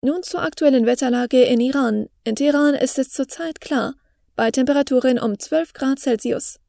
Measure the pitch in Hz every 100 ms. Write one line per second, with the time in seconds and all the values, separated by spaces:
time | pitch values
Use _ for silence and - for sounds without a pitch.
0 | 247 339 359 - 320 - 302 262 226 247
1 | 262 240 247 254 247 233 247 277 254 214
2 | 220 _ - 220 285 285 294 285 262 -
3 | 262 - 262 - 330 311 - 277 - 277
4 | _ _ _ - 226 247 262 285 277 254
5 | 254 247 226 202 - 311 330 - 269 277
6 | - 226 240 233 - -